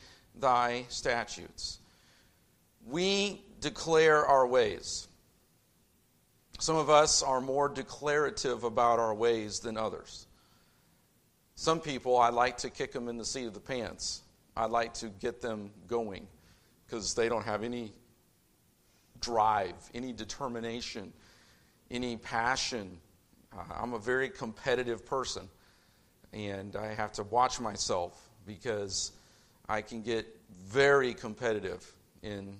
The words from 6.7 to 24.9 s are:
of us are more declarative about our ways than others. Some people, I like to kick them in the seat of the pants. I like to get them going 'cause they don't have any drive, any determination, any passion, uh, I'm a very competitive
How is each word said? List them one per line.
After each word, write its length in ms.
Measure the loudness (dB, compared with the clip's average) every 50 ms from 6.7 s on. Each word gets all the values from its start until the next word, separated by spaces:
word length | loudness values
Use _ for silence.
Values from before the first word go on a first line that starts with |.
| 2
of 140 | 2 6 8
us 320 | 8 8 8 8 4 2
are 180 | 2 2 0 0
more 280 | 0 0 0 2 2 0
declarative 960 | 0 -4 -8 -8 -10 -4 0 2 2 2 2 0 -2 -2 -2 -2 -2 0 -2
about 340 | -2 2 4 6 6 6 4
our 160 | 4 2 2
ways 460 | 2 4 4 4 2 0 -4 -8 -8
than 160 | -6 -6 -4
others. 500 | -4 -4 -4 -4 -8 -12 -14 -18 -18 -18 _ _ _ _ _ _ _ _ _ _ _ _ _ _ _ _ _ _ _ _ _ _ _ _ _ -12
Some 260 | -4 0 0 0 0
people, 360 | 0 -4 -6 -4 0 2 4
I 140 | 6 6 6
like 280 | 6 4 2 2 2 -4
to 120 | -8 -8
kick 200 | -6 -6 -6 -6
them 160 | -4 -6 -6
in 100 | -6 -8
the 80 | -8 -6
seat 200 | -6 -6 -6 -6
of 100 | -8 -10
the 60 | -10
pants. 640 | -10 -8 -6 -6 -6 -6 -8 -8 -8 -8 -8 -10 -14 _ _ _ _ _ -4
I 100 | -4 -2
like 280 | 0 0 0 0 -2 -6
to 140 | -10 -10 -10
get 320 | -10 -6 -6 -6 -6 -4
them 320 | -6 -6 -6 -6 -10 -12 -16 -16 -8
going 400 | -4 -2 -2 -2 -4 -8 -12 -14 -16 -20 -20 _ -20 -20 _ _ _ _ _ _ -10
'cause 260 | -10 -6 -6 -4 0
they 140 | 2 2 2
don't 160 | 2 0 0
have 180 | -2 -4 -2
any 300 | -2 -4 -6 -6 -8 -10 -14 -18 _ _ _ _ _ _ _ _ _ _ _ _ _ _ _ _ _ _ _ _ _ _ -14 -10
drive, 680 | -6 -2 2 4 4 4 4 2 0 -2 -6 -12 -18 -12 -10
any 180 | -10 -8 -8
determination, 1000 | -8 -10 -10 -10 -8 -8 -6 -6 -6 -6 -6 -6 -6 -8 -8 -8 -10 -10 -12 -14 -16 -20 -20 -20 -20 -20 _ _ -20 _ _ _ _ _ _ -10
any 260 | -6 -6 -4 -4 -6
passion, 840 | -8 -8 -4 -2 0 0 0 0 0 -2 -4 -6 -6 -8 -10 -14 -18 _ _ _ _ _ _ _ _ _ -18 -14
uh, 60 | -14 -12 -10 -8 -8
I'm 140 | -6 -6 -6
a 40 | -6
very 300 | -2 -2 0 0 0 -4
competitive 760 | -6 -10 -10 -10 -10 -6 -2 0 0 0 0 -4